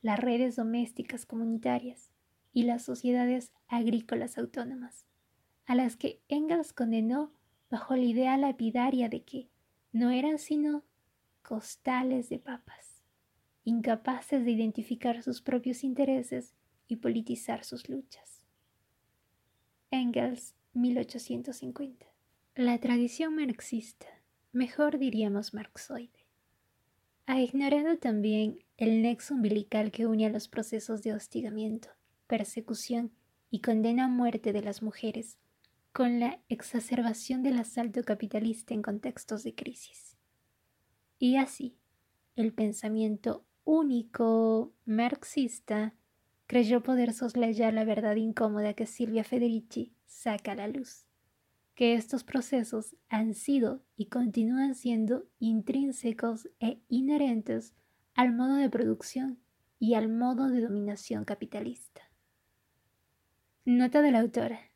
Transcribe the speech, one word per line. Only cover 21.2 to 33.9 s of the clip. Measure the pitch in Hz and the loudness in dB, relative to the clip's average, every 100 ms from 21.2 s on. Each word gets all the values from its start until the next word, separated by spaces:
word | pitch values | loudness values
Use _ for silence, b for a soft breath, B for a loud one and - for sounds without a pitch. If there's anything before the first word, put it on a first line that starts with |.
| - 240 240 247 | -8 -8 -8 -10
cincuenta. | 262 247 277 254 - _ _ _ _ - | -12 -10 -10 -12 -20 _ _ _ _ 0
La | 247 240 | 2 2
tradición | 247 240 240 - 320 311 | 2 2 2 0 -2 0
marxista, | 285 233 - 226 214 - - - _ _ _ | -2 -4 -4 -6 -6 -18 -20 -20 _ _ _
mejor | 247 247 - 294 294 | -2 -2 2 2 2
diríamos | 262 220 214 202 214 | 0 2 0 0 -4
marxoide, | 214 214 - - 262 240 _ _ _ _ _ _ _ _ _ _ _ - | -10 -12 -16 -12 -12 -12 _ _ _ _ _ _ _ _ _ _ _ -2
ha | 262 | 2
ignorado | 247 269 277 294 302 330 | 2 2 4 4 4 2
también | 254 214 208 214 214 - _ _ | 2 0 2 2 0 -2 _ _
el | 220 220 | 2 4
nexo | 226 233 - | 4 0 -2
umbilical | 285 214 214 208 214 214 | 0 2 2 0 -2 -2
que | - 226 | 0 0
une | 220 214 | 2 2
a | |
los | 214 - | 0 -6
procesos | - 220 220 214 220 | -8 -4 -6 -6 -6
de | 220 | -4
hostigamiento, | 214 - 233 226 214 220 220 - - _ _ _ | -6 -6 -6 -6 -4 -4 -6 -10 -20 _ _ _
persecución | 226 208 - 226 220 - 240 233 _ _ _ _ | -4 -2 -8 -8 -8 -4 -4 -4 _ _ _ _
y | 226 | -4
condena | - 220 220 | 2 2 4